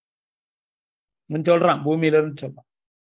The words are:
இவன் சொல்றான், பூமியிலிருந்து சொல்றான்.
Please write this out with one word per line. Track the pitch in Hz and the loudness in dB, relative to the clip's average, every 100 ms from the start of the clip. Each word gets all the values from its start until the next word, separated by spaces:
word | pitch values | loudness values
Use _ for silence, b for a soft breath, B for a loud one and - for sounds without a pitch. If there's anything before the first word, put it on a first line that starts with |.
| _ _ _ _ _ _ _ _ _ _ _ _ - | _ _ _ _ _ _ _ _ _ _ _ _ -10
இவன் | 151 | -4
சொல்றான், | 160 170 175 147 | 0 2 2 0
பூமியிலிருந்து | 143 160 160 156 156 139 131 | 0 0 2 2 0 -6 -14
சொல்றான். | - _ _ _ _ _ | -16 _ _ _ _ _